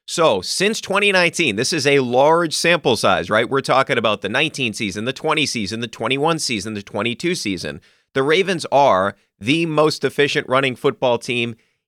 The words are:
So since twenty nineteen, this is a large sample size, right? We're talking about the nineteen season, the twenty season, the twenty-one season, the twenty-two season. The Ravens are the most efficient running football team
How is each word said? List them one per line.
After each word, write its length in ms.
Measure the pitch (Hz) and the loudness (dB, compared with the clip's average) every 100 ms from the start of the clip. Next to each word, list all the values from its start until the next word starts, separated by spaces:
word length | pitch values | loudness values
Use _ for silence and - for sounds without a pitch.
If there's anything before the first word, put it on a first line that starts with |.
| - | -8
So 340 | - 160 98 | 2 2 2
since 400 | - - 196 226 | -2 -2 -2 -2
twenty 300 | - 196 202 | -2 0 2
nineteen, 440 | 185 175 - 175 190 | 2 2 0 -2 0
this 160 | 131 | -2
is 160 | 165 135 | 0 2
a 120 | 139 | 2
large 540 | 123 123 147 165 170 | 2 4 4 4 2
sample 440 | - 170 170 147 110 | 0 0 2 2 2
size, 320 | 110 85 87 | 2 2 2
right? 180 | 107 117 | 0 0
We're 140 | 135 | -2
talking 360 | 131 131 135 127 | 0 0 2 0
about 240 | 110 104 | 0 -2
the 60 | 95 | -2
nineteen 460 | 123 156 - 120 | -2 -2 -2 -6
season, 320 | 98 107 95 117 | -4 -6 -4 -6
the 80 | |
twenty 320 | 135 156 156 135 | -4 -2 -2 -2
season, 340 | 123 95 113 | -4 -6 -6
the 80 | 117 | -8
twenty-one 520 | - 113 139 156 165 | -6 -4 -2 -2 -2
season, 340 | - 110 104 | -4 -6 -6
the 80 | 104 | -10
twenty-two 520 | - 107 117 117 175 175 | -8 -4 -4 -4 -4 -4
season. 440 | 107 87 80 71 _ _ _ | -4 -6 -6 -10 _ _ _
The 100 | 135 | -2
Ravens 420 | 135 170 185 175 - | 2 2 2 -2 0
are 420 | 139 135 92 98 - _ - | 2 4 4 2 -4 _ -8
the 280 | 101 160 170 | -2 0 0
most 360 | 151 156 - | 2 2 2
efficient 460 | 135 - 143 151 - | -2 0 0 0 0
running 260 | 127 135 120 | 0 0 0
football 420 | 143 131 131 117 | -2 0 0 0
team 380 | - 120 117 113 _ _ | -2 -4 -4 -6 _ _